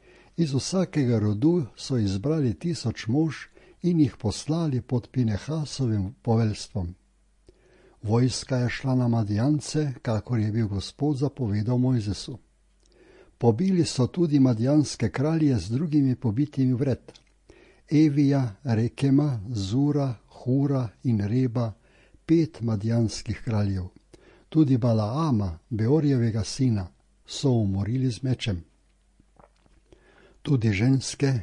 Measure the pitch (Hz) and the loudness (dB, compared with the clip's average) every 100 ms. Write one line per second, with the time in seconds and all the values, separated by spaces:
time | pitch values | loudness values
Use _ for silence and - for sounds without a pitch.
0 | _ - - - 156 131 - 185 170 156 | _ -20 -12 -4 -2 -2 -2 -2 0 0
1 | 123 113 104 104 156 175 120 - - 127 | 2 2 0 2 2 2 -2 -10 -4 0
2 | 101 98 131 160 127 - 175 151 120 - | 0 -2 -2 -2 -2 -2 -6 -4 -6 -6
3 | 107 139 160 - - - - _ 175 170 | -2 0 0 -4 -16 -20 -20 _ 0 2
4 | 135 - 104 - - 165 160 123 - 123 | 2 0 -6 -6 -4 -2 -2 -4 -2 -4
5 | - 131 113 98 - 160 143 - 123 107 | -2 -2 -2 -2 -4 -6 -6 -4 -2 -2
6 | 95 - - 113 110 98 - 104 87 - | -4 -6 -2 0 0 -4 -8 -8 -8 -12
7 | _ _ _ _ - _ _ _ _ _ | _ _ _ _ -20 _ _ _ _ _
8 | 104 117 127 - - 127 120 - 131 127 | -2 2 2 -2 -4 -2 -2 -2 -2 0
9 | 120 117 104 104 139 151 - 156 147 123 | 2 0 0 0 2 0 -2 -4 -4 -4
10 | - 107 - 120 107 113 104 98 - - | -4 -4 -2 -2 0 0 -2 -4 -8 -4
11 | 143 131 139 - 113 104 107 123 127 123 | -2 -2 -4 -4 -2 -2 0 0 2 0
12 | 104 90 - 131 _ _ _ _ _ _ | -2 -6 -8 -14 _ _ _ _ _ _
13 | - - - _ 120 110 190 180 - - | -20 -20 -20 _ 2 4 2 2 2 0
14 | 120 - 170 143 131 110 127 151 135 - | 0 0 2 4 4 4 2 2 2 -2
15 | 110 - 151 165 151 120 90 123 170 147 | -4 0 0 2 2 2 0 -4 0 2
16 | 135 123 117 107 147 - 127 120 139 113 | 2 2 0 0 -2 0 0 2 0 -2
17 | - - _ _ - - - _ - 151 | -6 -20 _ _ -20 -20 -20 _ 0 4
18 | 156 139 139 139 123 95 123 110 117 - | 4 4 4 2 0 -4 0 0 0 0
19 | 139 139 147 117 101 113 95 127 147 143 | 4 4 4 -2 -6 -6 -2 0 2 0
20 | 135 110 _ - 123 135 139 135 117 - | -2 -6 _ -8 -2 0 2 0 -2 -4
21 | 131 110 101 127 127 120 113 - _ _ | 0 0 0 0 0 0 -4 -6 _ _
22 | _ _ - 165 156 - 117 107 110 117 | _ _ 2 2 2 -2 -4 -2 0 0
23 | 107 - - 98 - 110 101 95 90 - | 0 -2 -8 -6 -2 0 0 -2 -6 -14
24 | _ - - - _ 156 139 127 120 110 | _ -20 -20 -20 _ 2 4 2 2 0
25 | 104 139 160 113 95 80 _ 107 113 156 | 0 -2 0 0 -2 -6 _ -2 2 2
26 | 147 131 117 107 95 - 127 107 87 - | 2 2 0 -2 -6 -2 0 0 -4 -14
27 | _ _ - - 139 120 101 98 107 131 | _ _ -16 -4 0 2 0 -2 -2 -2
28 | 131 113 131 120 113 87 - _ _ _ | -2 -2 -4 -2 -4 -6 -10 _ _ _
29 | _ _ _ _ _ _ _ _ _ - | _ _ _ _ _ _ _ _ _ -20
30 | _ _ - _ - 131 110 95 123 131 | _ _ -20 _ -2 2 2 2 2 2
31 | - - 139 123 | 0 -2 -2 -2